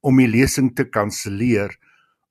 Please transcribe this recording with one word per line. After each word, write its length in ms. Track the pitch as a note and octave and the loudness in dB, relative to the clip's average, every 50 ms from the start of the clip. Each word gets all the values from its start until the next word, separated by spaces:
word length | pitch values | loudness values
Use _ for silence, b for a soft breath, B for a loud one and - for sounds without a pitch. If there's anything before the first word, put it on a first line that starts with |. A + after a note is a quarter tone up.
om 160 | - C#3+ C3 | 2 4 4
die 120 | C3 C3 A#2+ | 4 4 4
lesing 460 | A2 C#3 C3+ C3+ - - C3 B2+ A#2+ | 4 2 2 2 0 0 -2 -2 0
te 100 | - C3+ | -2 -6
kanselleer, 920 | - - A2 G#2 G#2+ - - - G#2+ G2 G2 A2+ B2 A#2 G#2 G2+ G2+ - _ _ _ _ _ _ _ _ _ _ _ | -4 -2 -2 -2 -2 -4 -10 -10 -8 -6 -4 -2 0 0 0 -2 -6 -10 _ _ _ _ _ _ _ _ _ _ _